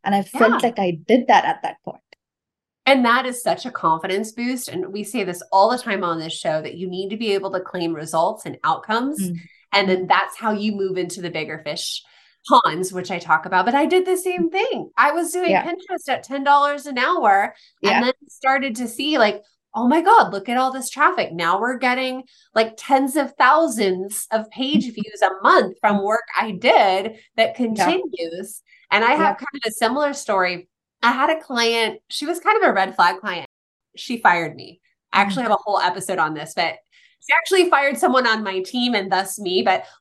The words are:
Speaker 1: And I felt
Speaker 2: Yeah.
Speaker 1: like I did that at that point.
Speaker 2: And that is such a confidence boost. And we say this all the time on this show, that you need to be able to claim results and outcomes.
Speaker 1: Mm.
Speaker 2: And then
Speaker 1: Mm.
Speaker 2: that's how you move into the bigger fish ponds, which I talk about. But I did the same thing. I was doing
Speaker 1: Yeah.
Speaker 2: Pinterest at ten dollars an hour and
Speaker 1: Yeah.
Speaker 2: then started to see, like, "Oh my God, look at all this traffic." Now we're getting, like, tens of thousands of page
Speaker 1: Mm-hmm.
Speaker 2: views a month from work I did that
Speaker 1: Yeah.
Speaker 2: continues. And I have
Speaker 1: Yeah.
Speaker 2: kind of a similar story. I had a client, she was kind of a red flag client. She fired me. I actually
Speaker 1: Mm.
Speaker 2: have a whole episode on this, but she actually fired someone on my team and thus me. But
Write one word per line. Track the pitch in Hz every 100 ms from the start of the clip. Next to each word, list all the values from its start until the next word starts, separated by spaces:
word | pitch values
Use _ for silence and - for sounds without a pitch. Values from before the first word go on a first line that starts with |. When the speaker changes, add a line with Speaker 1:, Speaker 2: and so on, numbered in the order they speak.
Speaker 1:
And | - 202
I |
felt | 196 262 226
Speaker 2:
Yeah. | 233 240
Speaker 1:
like | -
I | 190 165 -
did | 247 240
that | 208
at | 147 160
that | 160 -
point. | - - _ _ _ _ _ _ _ _ -
Speaker 2:
And | 269
that | 233 247
is | 254 247
such | - 165 -
a |
confidence | - 165 160 190 196 220
boost. | - 240 254 -
And | 180 185
we | 208
say | 208 240
this | 180 175 -
all | 196 220
the | 247
time | 233 190
on | 175 165
this | 160
show, | 165 - 156
that | 156
you | 170 185
need | 180 196
to | 214
be | 226
able | 196 190
to | 185
claim | 185 185 170
results | 160 156 160 175 220 160
and | 127
outcomes. | 156 165 - 220 262 302 185
Speaker 1:
Mm. | 170 - _ _
Speaker 2:
And | 202 190
then | 185
Speaker 1:
Mm. | 185
Speaker 2:
that's | 185 202 -
how | 226
you | 214 214
move | 196 190 185
into | 170 190
the | 175
bigger | 165 156 151
fish | 151 147 - - - _ _ _ -
ponds, | 254 160 156 185
which | 185 180
I | 175
talk | - - 180
about. | 185 208
But | 277
I | 302
did | 370 370
the | 370
same | 370 359 330
thing. | 370 494 262 - -
I | 294
was | 320 330
doing | 359 349
Speaker 1:
Yeah. | 185
Speaker 2:
Pinterest | 339 370 - 359 -
at | 254
ten | - 277
dollars | 277 285 285 285 285
an | 254
hour | 269 359 226 196 - - _ _
and | 202
Speaker 1:
Yeah. | 185
Speaker 2:
then | 240 - 294
started | - 262 269 269 226
to | 240
see, | - 285 302
like, | 214 202 - _ _
"Oh | 220 247
my | 311
God, | 349 453 180
look | 196 196
at | 247
all | 262
this | 262 247
traffic." | 262 311 - 190
Now | 170 170 190
we're | 233 247
getting, | 247 254 262 254 254 _ _ 220
like, | 220 -
tens | - 269 269
of | 294 269 -
thousands | 262 302 330 226 196 185 202 - -
of | 220 220
page | - 262 302 254
Speaker 1:
Mm-hmm. | -
Speaker 2:
views | 208 -
a | 190 190
month | 277 359 190 -
from | 214 202
work | 196 220 - -
I | 220
did | 185 254 403 202 190 220 220 _ -
that | 220
Speaker 1:
Yeah. |
Speaker 2:
continues. | - 233 220 185 359 - - 165 170 214 - _ _ -
And | 208
I | 226
have | 302 320 -
Speaker 1:
Yeah. | 294
Speaker 2:
kind | 277
of | 220
a |
similar | 220 226 262 294
story. | 285 - 196 180 175 - _ _ _
I | 233
had | 254 302
a | 320
client, | - 254 233 233 220 - -
she | - 294
was | 349
kind | 392 440
of | 339
a |
red | 196 190
flag | - 175 190
client. | 208 175 135 _ _ _ _ -
She | - 117
fired | 180 175 156
me. | 123 92 - _ _ _
I | 196
actually | 202 196
Speaker 1:
Mm. | 233
Speaker 2:
have | 208
a |
whole | - -
episode | 180 190 185 175
on | 156
this, | 151 156
but | - 165 - _ _ _ _
she | -
actually | 311 330 370 349
fired | 277 285 277
someone | 359 262 240
on | 220
my | 208 190
team | 185 247 247
and | 220 190
thus | 185 196 -
me. | 190 185
But | 208 185 - -